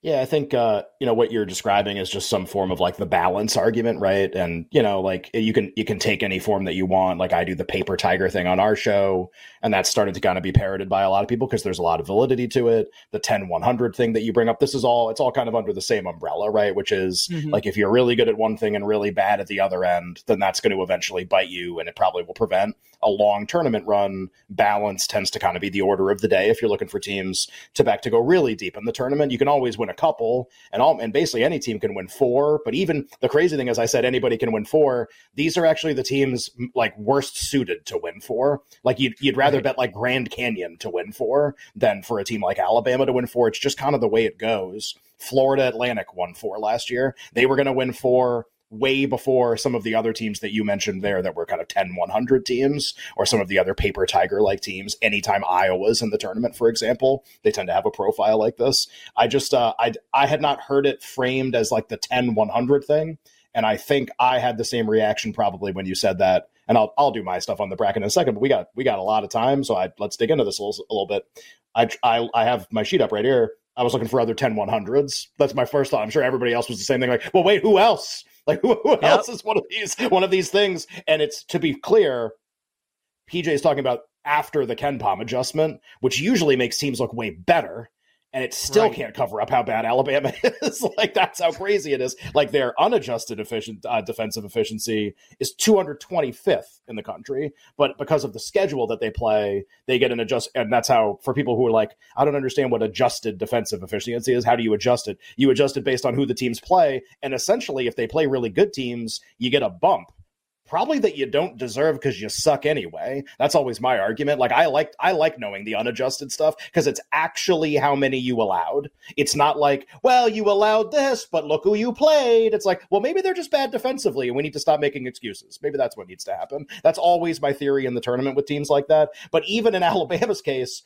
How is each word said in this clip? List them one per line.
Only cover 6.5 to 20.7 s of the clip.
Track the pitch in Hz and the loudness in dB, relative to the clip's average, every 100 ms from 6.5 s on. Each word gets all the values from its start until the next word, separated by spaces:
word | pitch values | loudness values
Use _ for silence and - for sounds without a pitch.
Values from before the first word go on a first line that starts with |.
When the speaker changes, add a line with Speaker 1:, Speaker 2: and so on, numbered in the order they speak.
| 101 95 | -2 0
Speaker 1:
that | |
you | 87 92 | -2 0
want. | 95 92 87 | 2 2 0
Like, | 90 | 0
I | 85 | 0
do | 87 87 | 0 -4
the | |
paper | - 98 92 92 | -4 -4 -2 -2
tiger | 90 90 92 | 0 2 2
thing | 98 90 | 0 0
on | 92 | 2
our | 104 107 | 2 2
show, | - 101 98 92 92 _ - - | 2 2 2 0 -4 _ -20 -6
and | 113 | -2
that's | 101 92 | 0 0
started | - 101 | 0 -2
to | 95 | 0
kinda | 98 92 | 0 0
be | 95 | 2
parroted | 92 98 98 95 | 2 2 -4 -2
by | 95 | 0
a | 98 | 2
lot | 98 | 2
of | 101 | 0
people | 117 127 | -2 -2
'cause | 113 | -2
there's | 101 90 | -4 -2
a | |
lot | 85 80 | 0 0
of | 80 | 0
validity | 101 131 127 123 | 2 2 0 0
to | 131 117 | 2 4
it. | 113 104 - _ | 2 0 -8 _
The | 107 | -8
ten | - 110 95 | -2 -2 -2
one | 85 | -2
hundred | 120 120 120 98 | 0 0 -2 0
thing | 120 | -2
that | 113 | 0
you | 113 | 0
bring | 113 117 | 2 2
up, | 123 | 2
this | 135 135 | 0 0
is | |
all, | 120 120 113 | 2 2 0
it's | 113 | 0
all | 131 | -2
kind | 127 113 | 0 -2
of | 113 | -2
under | 101 | -2
the | 95 | -6
same | - 110 90 | -2 -2 -2
umbrella, | 85 78 76 104 | -8 -6 -4 0
right? | 107 104 | 2 2
Which | 95 95 | 0 -2
is, | 101 92 92 - | 0 0 -2 -4
Speaker 2:
Mm-hmm. | 170 151 | -4 -2
Speaker 1:
like, | 107 104 | -2 -2
if | 101 | -2
you're | 98 | 2
really | 117 123 | 4 4
good | 120 113 | 4 2
at | 107 | 2
one | 110 107 | 0 0
thing | 107 104 | -2 -2
and | 101 | 0
really | 107 104 | 0 0
bad | 101 98 101 | 0 0 0
at | 92 | -2
the | 98 | -2
other | 95 92 | 0 0
end, | 90 87 87 85 - | 0 0 -2 -14 -2
then | 104 | 0
that's | 98 92 | 0 0
gonna | 117 | 0